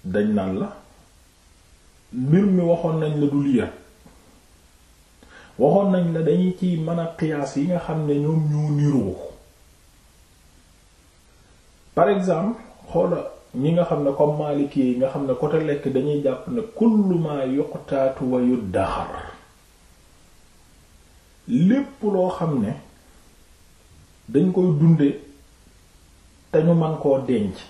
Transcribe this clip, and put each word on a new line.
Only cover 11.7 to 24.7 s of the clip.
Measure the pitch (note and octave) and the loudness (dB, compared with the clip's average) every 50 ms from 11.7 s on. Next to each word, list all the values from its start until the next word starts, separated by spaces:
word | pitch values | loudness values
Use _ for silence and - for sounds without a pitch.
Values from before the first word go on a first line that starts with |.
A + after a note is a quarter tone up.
| _ _ _ - - | _ _ _ -6 0
Par | D#3+ F3 G3+ | 2 2 4
exemple, | G3+ F#3+ F#3 F#3 E3+ E3 F#3+ A3 A#3 - - - - - - - | 2 0 0 0 -2 0 -2 -4 -4 -6 -12 -20 -20 -20 -18 -4
xoola | - E3 F#3 F3 - - - - - - - _ - | 0 0 0 0 -2 -4 -6 -12 -16 -18 -20 _ -6
ñi | A#2+ C3+ D#3 E3+ | -2 0 2 2
nga | F3 E3+ | 2 2
xam | - E3+ D3 C#3+ | 2 0 0 0
ne | C#3 | -2
comme | C#3 - D3 D3+ D3+ | 2 2 2 2 2
Maliki | D3+ D3+ D3 C#3+ C#3+ C#3+ C#3 - C#3+ | -2 -4 -2 -2 -2 -2 -2 0 0
yi | B2+ B2+ B2 | 0 0 2
nga | B2 C3 C3 | 0 -2 -2
xam | - D3+ C#3 | -2 -4 -2
ne | C3+ B2+ | -2 -2
côté | - D3+ D3 D#3+ D#3 D#3 | -2 -2 0 0 0 0
lekk | D3+ C#3 C#3 - C#3 | -2 -4 -2 -4 -2
dañuy | C3 B2+ C3 D3 D3 C#3+ C#3 | -2 0 0 0 -2 0 0
jàpp | C3 B2+ - - - | -2 -2 -2 -8 -6
ne | B2 A#2 A2 - - | -6 -6 -6 -6 -2
kullu | - A3 A#3 G#3+ G#3+ G3+ F#3 F3 | 2 2 4 4 4 2 2 2
ma | E3 D#3+ D3+ D3 C#3 C3+ | 0 0 -2 -2 -4 -2
yuqtaatu | B2+ C3+ C#3+ D#3 - - - - - C#3+ C3+ C3+ C3+ C3 - C#3 | -2 -2 -2 -2 -4 -8 -14 -8 -4 -2 0 0 0 0 -2 -4
wa | B2+ B2+ B2+ | -2 0 2
yuddaxar. | B2 B2 B2+ A#2+ G#2+ F#2 F2+ F#2 F#2+ G2 - - - - - - - - - - - _ _ _ _ _ _ _ _ - - _ - _ - _ - - - - - _ _ - _ - - - - _ - - _ _ _ - _ _ _ _ _ | 2 2 0 0 -2 -4 -2 -2 -2 -2 -4 -6 -8 -8 -10 -12 -14 -16 -18 -20 -20 _ _ _ _ _ _ _ _ -20 -20 _ -20 _ -20 _ -20 -20 -20 -20 -20 _ _ -20 _ -20 -20 -20 -20 _ -20 -20 _ _ _ -20 _ _ _ _ _
Lépp | - A2+ C3 E3+ F#3+ A#3 C#4+ C#4 - - - G#3+ | -2 0 2 4 4 4 2 0 -6 -10 -4 -2
loo | G#3 G3 F#3 F3+ F3+ | 0 0 2 0 0
xam | - - F3 E3 D3 B2 | -2 -2 -2 -2 0 -2
ne | G2+ G2+ - - - - - - _ - - - _ - _ _ - _ - _ - - - - _ _ - - - _ - - _ - | -2 -2 -4 -10 -12 -20 -20 -20 _ -20 -20 -20 _ -20 _ _ -20 _ -20 _ -20 -20 -20 -20 _ _ -20 -20 -20 _ -20 -20 _ -2
dañ | A2+ C#3 F3+ F#3 | 0 2 2 2
koy | F3+ F#3 F3+ F3+ | 2 2 2 2